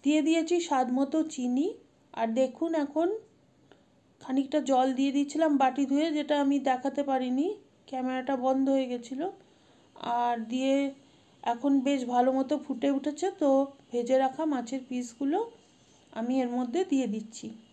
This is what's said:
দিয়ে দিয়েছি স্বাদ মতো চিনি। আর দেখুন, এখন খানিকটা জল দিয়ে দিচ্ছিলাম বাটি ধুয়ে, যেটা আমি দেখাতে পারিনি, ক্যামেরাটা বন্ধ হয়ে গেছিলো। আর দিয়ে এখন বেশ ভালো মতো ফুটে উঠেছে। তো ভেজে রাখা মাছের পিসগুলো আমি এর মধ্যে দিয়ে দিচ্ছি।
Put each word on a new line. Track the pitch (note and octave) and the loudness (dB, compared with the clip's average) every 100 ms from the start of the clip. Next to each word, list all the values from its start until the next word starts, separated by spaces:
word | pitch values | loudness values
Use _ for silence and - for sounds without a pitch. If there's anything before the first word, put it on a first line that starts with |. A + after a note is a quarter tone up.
দিয়ে | C#4 D4+ D#4 | 2 2 4
দিয়েছি | E4 E4 F4 E4+ | 2 2 0 2
স্বাদ | C#4 B3 B3+ | 0 2 0
মতো | C#4 D#4+ D#4 | 0 0 -2
চিনি। | - B3 B3 F4 - _ _ _ | -4 -2 0 -2 -4 _ _ _
আর | - A3+ A3+ | -6 -2 0
দেখুন, | C4 B3+ E4 E4 | 0 0 -2 -2
এখন | C#4+ D#4 F4 A4 - _ _ _ _ - _ _ _ _ | -2 0 -2 -2 -10 _ _ _ _ -20 _ _ _ _
খানিকটা | - C4 C4+ D4+ B3+ | -4 -2 0 -2 2
জল | C4 C4 B3+ | 2 2 2
দিয়ে | C#4 C#4 | 0 0
দিচ্ছিলাম | C#4+ D4+ D#4+ C#4+ | -2 0 2 4
বাটি | C4 B3+ C#4 | 2 2 0
ধুয়ে, | C#4 E4 D4+ | 2 2 -2
যেটা | D4 D4 | 0 0
আমি | C#4 C#4+ C4 | 2 2 0
দেখাতে | B3+ C4+ C4+ C#4+ | 0 -2 -4 -2
পারিনি, | C4 B3+ B3+ E4+ G#4 - _ - | 0 0 -2 -2 -4 -14 _ -10
ক্যামেরাটা | C4 B3+ B3+ B3+ C4+ B3+ | -6 -4 -4 -2 -2 2
বন্ধ | C4 C4+ C4+ | 2 2 2
হয়ে | B3+ | 0
গেছিলো। | B3 A#3+ C4+ F4+ - - _ _ _ _ - - A#3+ | -4 -8 -6 -6 -8 -20 _ _ _ _ -12 -4 0
আর | A#3+ A#3 A3 | 0 -2 -2
দিয়ে | B3+ C4 C#4 C#4 C4+ _ _ _ _ | 0 2 2 0 -4 _ _ _ _
এখন | - A#3+ C#4 C#4 C4 | -4 0 2 4 4
বেশ | C#4+ A#3+ | 0 0
ভালো | B3 B3+ C4 | 2 4 2
মতো | C4 D4 - | 0 -2 -4
ফুটে | B3 C#4 C#4 | -2 0 0
উঠেছে। | D4+ D4 F#4 F#4 | -2 -4 -4 0
তো | D4 C4+ C#4 - - | 4 4 2 -6 -8
ভেজে | A#3+ A#3 C4 | -6 0 2
রাখা | C4 C4 D#4+ | 2 0 -2
মাছের | C4+ A#3 C4+ B3+ | -2 -4 -8 -6
পিসগুলো | B3 B3 - C#4 F4 A#4 - _ _ _ _ _ | -8 -8 -6 -2 -2 -2 -10 _ _ _ _ _
আমি | - A#3 C4 | -8 -2 0
এর | B3 A#3+ | 0 -2
মধ্যে | B3 C#4 F#4 | -2 -2 0
দিয়ে | C4+ A#3+ | 0 0
দিচ্ছি। | G#3+ - - - - - | -4 -8 -14 -16 -16 -20